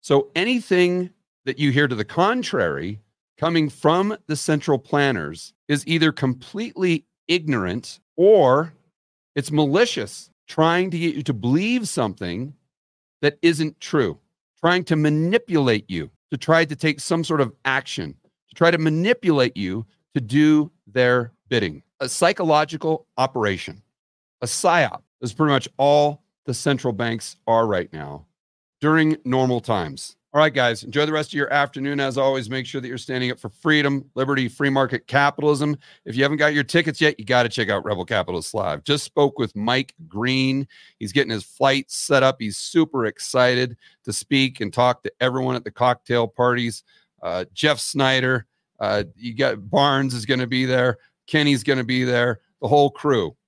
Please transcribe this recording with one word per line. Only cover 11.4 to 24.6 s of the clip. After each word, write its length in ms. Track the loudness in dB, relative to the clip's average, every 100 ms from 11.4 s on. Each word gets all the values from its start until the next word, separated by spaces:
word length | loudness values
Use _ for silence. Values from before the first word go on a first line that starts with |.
| 0 2 2 -2 -2
something 680 | -2 -4 -4 -8 -8 -10 -14 _ _ _ _ _ _
that 160 | -2 2
isn't 380 | 0 2 -4 -6
true, 400 | -2 0 0 -2 _ _ _ _
trying 240 | 0 0
to 140 | 0 0
manipulate 920 | 2 2 2 0 0 0 2 0 -2
you, 220 | -8 -8 _ _
to 80 | -10
try 280 | 2 2 2
to 100 | -2
take 240 | -4 -4
some 240 | -4 -4
sort 160 | -2 0
of 140 | -2 -2
action, 500 | -4 -4 -4 -8 -10 -10 _ _ _
to 60 | 2
try 140 | 2
to 80 | 4
manipulate 800 | 0 0 0 0 2 2 2 -2
you 300 | -6 -6 -8 _ _
to 60 | -8
do 500 | -2 2 4 4 2 _ _
their 440 | 0 2 2 -2 _ _
bidding. 340 | -2 -2 -6 _ _
A 80 | -8
psychological 960 | 0 0 2 2 2 0 -4 -4 -4 _ -2
operation, 640 | -2 0 -2 -2 -8 -16 _ _ _ _ _ _
a 60 | -8
psyop 560 | 0